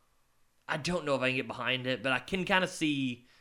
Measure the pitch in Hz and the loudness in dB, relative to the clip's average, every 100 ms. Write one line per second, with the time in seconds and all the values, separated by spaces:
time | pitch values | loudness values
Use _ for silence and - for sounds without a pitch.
0 | _ _ _ _ _ _ - 156 147 175 | _ _ _ _ _ _ -6 -4 0 -2
1 | 147 139 127 131 113 117 120 127 127 127 | 0 2 2 0 -2 -4 -2 0 0 -2
2 | 135 127 - 190 180 190 180 - 160 139 | 0 0 0 -2 2 2 2 0 0 2
3 | 135 120 - _ | 0 -4 -12 _